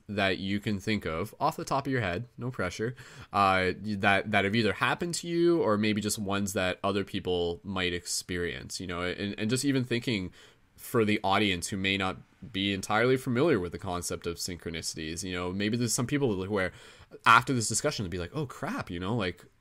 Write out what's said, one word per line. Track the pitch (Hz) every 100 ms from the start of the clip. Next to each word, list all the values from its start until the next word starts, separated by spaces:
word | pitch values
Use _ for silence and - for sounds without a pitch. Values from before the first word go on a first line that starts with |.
| -
that | 101 95 95
you | 95 101
can | 113 101
think | 110 104
of | 87 80 107 -
off | 143 -
the |
top | 170 139 139
of |
your | 131
head, | 98 87 123 -
no | 123
pressure, | 127 90 - 113 131 - - -
uh, | 98 98 95 92 -
that, | 104 101 104 95 104
that | 104
have | 98 113
either | 107
happened | 92 123 - 175
to | 165 170
you | 170 170 170
or | 107 104
maybe | 107 104
just | 104 -
ones | 98 101 101
that | 101 92 -
other | 98 98
people | 98 98 90 87 85 85
might | 98 95 90
experience, | 87 - - - 90 85 64 - -
you | 92
know, | 87
and, | 90 - 101 -
and | 107
just | 127 143
even | 135
thinking | 127 117 131 107 90 - - _ _ -
for | - 120
the | 107 104
audience | 98 98 104 90 -
who | 98
may | 95 98
not | 95 - - _ -
be | 98 98
entirely | 98 - 107 123 131
familiar | 131 120 165 113
with | 87
the | 82
concept | 98 90 85 85 87
of | 82
synchronicities, | - 85 87 82 - 82 78 85
you | 92
know, | 90 90
maybe | 95 104 117
there's | 117
some | - 120
people | 147 135 92 92
where | 104 90 - - - - - 120
after | 113 127
this | 127 107
discussion | 113 147 -
they'll | 92
be | 90
like, | 87
"Oh | 151 135
crap, | - 147 277 -
you | 87
know, | 92 120
like, | 92 - - _